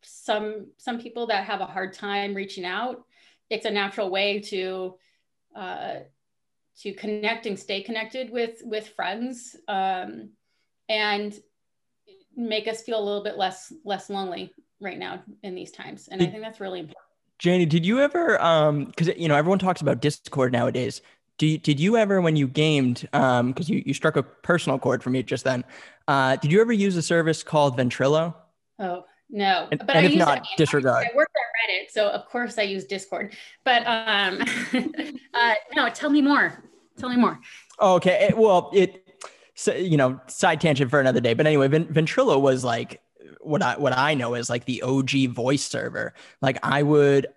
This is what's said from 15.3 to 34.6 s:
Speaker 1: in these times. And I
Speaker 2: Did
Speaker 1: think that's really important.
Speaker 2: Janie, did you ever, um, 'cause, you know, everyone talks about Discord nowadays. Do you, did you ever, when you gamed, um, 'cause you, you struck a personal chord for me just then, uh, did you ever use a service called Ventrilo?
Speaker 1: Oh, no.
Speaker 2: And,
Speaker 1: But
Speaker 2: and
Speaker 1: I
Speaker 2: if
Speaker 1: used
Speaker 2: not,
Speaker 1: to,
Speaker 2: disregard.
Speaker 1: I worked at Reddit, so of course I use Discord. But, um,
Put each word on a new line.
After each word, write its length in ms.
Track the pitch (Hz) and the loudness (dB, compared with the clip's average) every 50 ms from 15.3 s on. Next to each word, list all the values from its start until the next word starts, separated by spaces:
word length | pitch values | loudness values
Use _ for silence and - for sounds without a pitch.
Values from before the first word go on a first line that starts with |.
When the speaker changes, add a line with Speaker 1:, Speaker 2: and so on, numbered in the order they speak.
| 202 _ - | -20 _ -14
Speaker 1:
in 120 | 202 180 | -14 -12
these 160 | 180 185 - | -12 -14 -16
times. 380 | - - - - - - - - | -18 -18 -18 -18 -18 -18 -18 -16
And 120 | - 190 | -6 -6
I 40 | 175 | -6
Speaker 2:
Did 80 | 165 202 | -6 -6
Speaker 1:
think 120 | 214 220 | -10 -14
that's 160 | 220 220 _ | -16 -14 _
really 200 | 202 190 185 180 | -12 -10 -10 -10
important. 260 | 165 151 - - _ _ _ _ _ _ _ _ | -12 -14 -18 -20 _ _ _ _ _ _ _ _
Speaker 2:
Janie, 280 | - 175 180 185 180 | 0 2 2 4 2
did 200 | 160 147 170 165 | 2 2 2 2
you 140 | 180 226 254 | 2 2 2
ever, 420 | 277 285 294 339 339 320 220 - - | 2 2 2 0 2 2 2 2 4
um, 480 | 170 165 160 151 151 147 147 139 - - | 4 4 4 4 2 2 0 -4 -6 -4
'cause, 120 | - 165 165 175 | -2 -2 -2 -2
you 120 | - 170 160 | -2 0 2
know, 80 | 147 | 2
everyone 240 | 147 151 175 196 190 | 4 4 2 2 2
talks 200 | 190 185 175 - | 2 -2 -2 0
about 200 | 156 139 131 120 | 0 -2 -2 0
Discord 520 | - 147 147 - _ - - 139 131 127 127 | 0 -2 -2 -4 _ -8 -2 0 0 2 2
nowadays. 500 | 120 120 123 120 - 123 - 117 - _ _ _ _ _ _ _ _ | 0 0 0 -2 -2 -4 -4 -6 -10 _ _ _ _ _ _ _ _
Do 80 | 151 | 0
you, 100 | 156 156 | 0 0
did 220 | 156 _ - 147 135 | 0 _ 0 2 2
you 180 | 156 196 226 | 2 2 4
ever, 240 | 226 220 202 196 190 | 4 4 4 2 2
when 140 | 180 165 160 | 4 4 2
you 140 | 151 139 127 | 2 2 0
gamed, 600 | 131 151 151 156 156 143 131 127 123 - - - - | 2 2 2 4 4 4 2 2 0 -2 -6 -2 0
um, 420 | 143 - 131 123 123 120 123 131 | 2 4 4 4 4 2 0 -2
'cause 140 | - 175 147 | -4 -4 -2
you, 140 | - - - | -2 -2 -2
you 80 | - 135 | -4 -6
struck 220 | - - 160 151 | 0 0 0 0
a 80 | 151 131 | 0 -2
personal 540 | - - _ - - 175 170 - 156 135 135 | -4 -10 _ 0 0 0 2 2 -2 -2 0
chord 260 | - 123 127 127 - | 0 0 -2 0 -2
for 60 | 127 | -2
me 120 | 127 131 127 | -2 -2 -2
just 220 | - 135 120 - | -2 -6 -4 -2
then, 200 | 131 127 123 123 - - - - - - _ _ - | -2 -2 -2 -6 -10 -18 -20 -20 -20 -20 _ _ 0
uh, 280 | 147 139 131 131 139 | 2 2 4 2 2
did 140 | - - 147 | 2 0 2
you 100 | 156 208 | 4 4
ever 120 | 226 233 240 | 4 4 2
use 240 | 208 196 196 185 | 2 2 0 0
a 60 | 170 156 | -2 -2
service 400 | - 175 170 165 160 160 160 - | 2 2 2 2 2 0 -2 -4
called 360 | - - 151 147 143 127 123 | -2 2 2 2 2 2 2
Ventrilo? 560 | 127 123 - - 127 135 151 156 165 170 160 - _ _ _ _ _ _ _ _ | 0 -2 0 0 2 2 4 2 2 -2 -6 -12 _ _ _ _ _ _ _ _
Speaker 1:
Oh, 240 | 208 185 175 180 180 _ _ _ _ _ | -8 -6 -6 -8 -10 _ _ _ _ _
no. 380 | 254 208 202 196 190 175 151 156 | -6 -2 0 0 0 0 0 -4
Speaker 2:
And, 80 | 151 147 | -6 -6
Speaker 1:
But 120 | - - | -2 2
Speaker 2:
and 80 | 277 165 | 4 6
Speaker 1:
I 40 | 165 | 6
Speaker 2:
if 80 | 185 | 6
Speaker 1:
used 80 | 294 - | 6 4
Speaker 2:
not, 240 | 175 151 143 - - | 4 4 2 0 -2
Speaker 1:
to, 80 | - - | -8 0
Speaker 2:
disregard. 500 | - 156 143 - 147 131 131 120 117 120 - 233 | 0 0 2 2 0 2 2 2 2 0 0 2
Speaker 1:
I 40 | |
worked 200 | 269 311 - _ | 0 0 2 _
at 340 | 302 240 - - 226 226 214 | -6 -6 -4 -4 -4 -2 -2
Reddit, 200 | 190 185 202 - - | -2 -4 -6 -6 -2
so 160 | 226 214 202 | 0 0 0
of 180 | - - - | 0 -4 -8
course 320 | - - 247 240 214 208 - | -8 -8 -6 -6 -6 -4 -4
I 40 | 208 | -4
use 240 | 196 196 190 185 | -2 -4 -6 -6
Discord. 480 | - 202 190 - _ - 170 - 202 - - - - - _ _ | -8 -8 -10 -8 _ -8 -8 -8 -10 -12 -16 -20 -20 -20 _ _
But, 220 | 269 247 240 226 | 2 2 2 2
um, 540 | 226 233 226 226 220 214 202 202 190 185 202 - - - 233 | 0 -2 -2 0 0 0 0 0 0 -2 -2 -4 -4 -4 -6